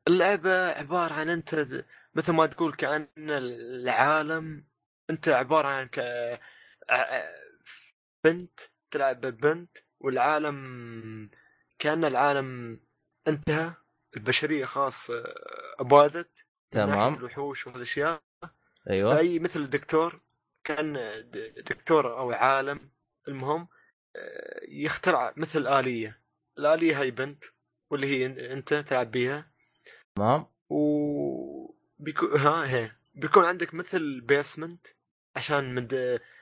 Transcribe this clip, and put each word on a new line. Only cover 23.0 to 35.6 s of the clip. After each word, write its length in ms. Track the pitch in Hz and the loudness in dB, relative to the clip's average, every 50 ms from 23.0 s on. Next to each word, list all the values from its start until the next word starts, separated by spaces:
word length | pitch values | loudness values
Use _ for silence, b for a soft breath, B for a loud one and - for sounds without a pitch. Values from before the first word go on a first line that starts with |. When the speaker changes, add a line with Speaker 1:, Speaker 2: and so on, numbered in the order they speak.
| _ _ _ _ - 147 | _ _ _ _ -12 -12
Speaker 1:
المهم، 400 | 139 135 131 139 151 165 175 175 b b b b b b _ _ - | -10 -6 -2 -2 -2 -2 -4 -8 b b b b b b _ _ -14
آه، 460 | 50 50 - - - - - - - - - | -14 -12 -12 -12 -14 -14 -12 -14 -16 -16 -14
يخترع 680 | - 143 147 151 143 - - 185 170 127 123 113 - 151 | -10 -4 -4 -4 -4 0 0 2 2 2 0 -2 -4 -6
مثل 300 | 160 156 - 156 131 123 | -8 -4 -2 -2 0 2
آلية. 540 | 139 135 127 127 123 113 110 104 - _ _ _ _ _ _ _ - - | 2 2 2 2 -2 -4 -6 -8 -10 _ _ _ _ _ _ _ -10 -2
الآلية 400 | 143 147 160 165 165 160 147 139 | 2 2 2 4 4 2 2 2
هاي 100 | 143 131 | 0 -2
بنت، 320 | 117 120 131 143 143 - - - _ _ _ _ _ _ _ - | -2 -4 -8 -8 -8 -14 -20 -20 _ _ _ _ _ _ _ -6
واللي 160 | 147 139 135 139 | -4 -2 -2 0
هي 180 | 139 131 127 | 0 0 0
أن-، 140 | 131 135 127 | -2 -4 -8
أنت 340 | 123 123 131 135 127 - 151 | -10 -10 -10 -8 -2 0 0
تلعب 380 | 147 147 - 139 127 123 117 | 0 0 0 0 0 0 0
بيها. 400 | 113 127 120 127 139 147 156 _ _ b b b b b b b b b b b - 98 | 0 0 0 0 -2 -4 -8 _ _ b b b b b b b b b b b -4 0
Speaker 2:
تمام. 280 | 101 113 131 156 156 - _ _ _ - | 2 2 2 2 0 -6 _ _ _ -4
Speaker 1:
وبيكو-، 1700 | 151 147 151 151 147 147 147 147 147 143 143 143 135 127 - - - 135 131 - - _ _ _ _ - 147 151 151 - 175 - 139 147 | 0 0 2 2 2 0 0 -2 -2 -2 -4 -4 -4 -6 -8 -10 -12 -14 -16 -16 -20 _ _ _ _ -14 -12 -8 -4 -2 0 2 2 4
ها، 320 | 139 147 156 165 151 131 | 4 4 2 2 0 0
هي. 220 | 131 120 113 110 - _ _ _ _ | -2 -2 -2 -4 -8 _ _ _ _
بيكون 320 | 143 156 147 - 202 175 | -8 -4 4 6 6 6
عندك 280 | 170 180 175 175 - - | 6 4 0 -4 -6 -6
مثل 480 | 165 175 - - 185 160 147 135 127 | -10 -8 -4 -4 -2 -2 -2 -6 -6
بيسمنت، 680 | 120 117 143 143 147 - - 151 156 165 175 170 _ - _ _ _ _ _ _ _ _ - | 0 2 2 2 2 -2 -8 -12 -12 -12 -12 -16 _ -20 _ _ _ _ _ _ _ _ -12
عشان 400 | 135 - - 151 143 | -8 -4 -2 0 0